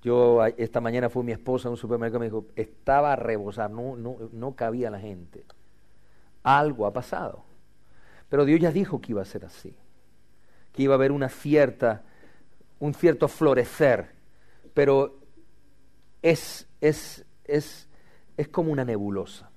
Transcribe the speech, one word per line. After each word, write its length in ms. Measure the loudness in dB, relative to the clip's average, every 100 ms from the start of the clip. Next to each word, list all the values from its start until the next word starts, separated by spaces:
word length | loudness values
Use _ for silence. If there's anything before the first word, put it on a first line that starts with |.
Yo 360 | 2 4 6 6
a-, 80 | 4
esta 300 | 0 -4 -2
mañana 300 | -2 -2 -2
fue 140 | -2
mi 80 | -4
esposa 360 | -6 -4 -4 -2
a 40 |
un 60 | -8
supermercado 400 | -4 -4 -2 -4
y 20 |
me 60 | -4
dijo, 180 | -6 -10 -8
estaba 580 | -10 -8 0 2 2
a 20 | 0
rebosar, 560 | -2 -4 -6 -6 -8
no, 240 | -6 -10 -10
no, 200 | -12 -12 -14
no 240 | -10 -12 -6
cabía 360 | -6 -4 -6
la 80 | -6
gente. 440 | -12 -14 -16 -20 -20 -20 -20 -20 -20 -20 -20 -20 -20 -8
Algo 420 | 2 4 2 0 -4
ha 80 |
pasado. 500 | -4 -8 -8 -8 -10 -18 -20 -20 -20 -20 -20 -20 -20 -4
Pero 160 | 2 4
Dios 140 | 4
ya 120 | 4
dijo 300 | 0 -2 -4
que 120 | -6
iba 100 | -8
a 20 | -6
ser 180 | -10
así, 320 | -14 -18 -20 -20 -20 -20 -20 -20 -20 -20 -20 -20 -20
que 120 | -2
iba 100 | 2
a 40 | 4
haber 140 | 4
una 180 | 2 -2
cierta, 720 | -6 2 4 4 4 0 0 -6 -20 -20 -20 -20 -20 -20 -8
un 140 | -6
cierto 340 | 2 2 4 0
florecer, 840 | 2 2 4 0 2 4 4 -2 -16 -20 -20 -20 -20 -6 2
pero 440 | 4 4 2 -4 -20 -20 -20 -20 -20 -20 -20 -20 -20 -2
es, 480 | 2 2 -2 -16 -18 -2
es, 460 | 0 0 -6 -18 -20 -20
es, 460 | -4 -4 -4 -16 -20 -20 -20 -20 -20 -8
es 100 | -6
como 220 | -2 -2
una 140 | -2 -2
nebulosa. 640 | -4 -4 -6 -8 -14 -20